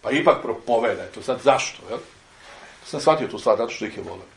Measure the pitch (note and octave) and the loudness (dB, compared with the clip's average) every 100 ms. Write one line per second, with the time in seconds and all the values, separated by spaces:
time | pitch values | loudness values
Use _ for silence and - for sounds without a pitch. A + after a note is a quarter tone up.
0 | G#2+ C#3+ E3+ - - A2+ - A#2 A2+ F#2 | 0 2 4 2 0 -6 0 2 2 -2
1 | F2+ A2 G2+ A#2 C#3 B2+ - - - A2 | -8 -10 -6 2 4 4 0 -10 -12 -12
2 | - - _ - - - - - - D3 | -12 -20 _ -20 -20 -20 -20 -20 -10 0
3 | D3 D#3 A2 G#2 A#2+ G#2+ A#2 - G#2+ G#2 | 2 2 0 -2 2 2 0 -4 -8 -8
4 | F2 F#2 F#2 | -12 -14 -18